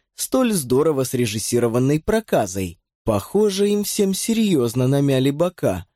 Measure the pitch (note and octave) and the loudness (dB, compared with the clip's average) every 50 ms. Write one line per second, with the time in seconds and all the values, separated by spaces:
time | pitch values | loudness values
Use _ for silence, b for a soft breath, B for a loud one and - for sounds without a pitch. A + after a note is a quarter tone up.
0 | _ _ _ - - - - C4 B3+ A#3 G#3 F3 C3 A#2 B2 C3+ D3+ D#3+ D3 C3+ | _ _ _ -12 -6 -2 0 0 2 2 0 -2 0 0 2 2 2 2 0 0
1 | C3 - - A#2+ B2 G#2 G#2 A2 - - B2 A#2+ A#2+ A#2 A2+ B2 C3 C3+ D3+ D#3 | -2 -2 -2 -2 -2 -2 -2 -4 -4 -2 0 0 0 0 2 0 2 2 0 0
2 | - - G#3+ A3 G#3+ - G3+ C#3+ A2 F#2 F#2 G2 F#2+ F2 E2 - _ _ _ _ | 0 -2 -2 -2 -2 -2 -2 -2 -2 -2 -4 -6 -6 -6 -8 -14 _ _ _ _
3 | _ A2+ G#2+ G2 - - - G3+ G#3+ G#3 F#3+ G3 G3+ G#3 G#3 G#3 G3+ - - - | _ -2 -2 -2 -2 -2 0 2 2 2 2 0 0 0 0 0 -2 -2 -2 -2
4 | G3+ G3 F#3+ - - - A3 A3+ A3 G3+ F3 C3+ A#2+ A#2 A2 B2+ B2+ B2+ C#3 C#3+ | 0 0 -2 -2 -2 -2 0 0 2 2 2 2 2 0 0 0 0 2 2 2
5 | C#3+ C#3 C3+ C3 C3 C#3+ C#3 D3+ F3 F3+ - - - A#2 F#2 F2 - - _ | 2 2 2 2 2 0 0 0 -2 -2 -2 -2 -2 -2 -2 -4 -6 -12 _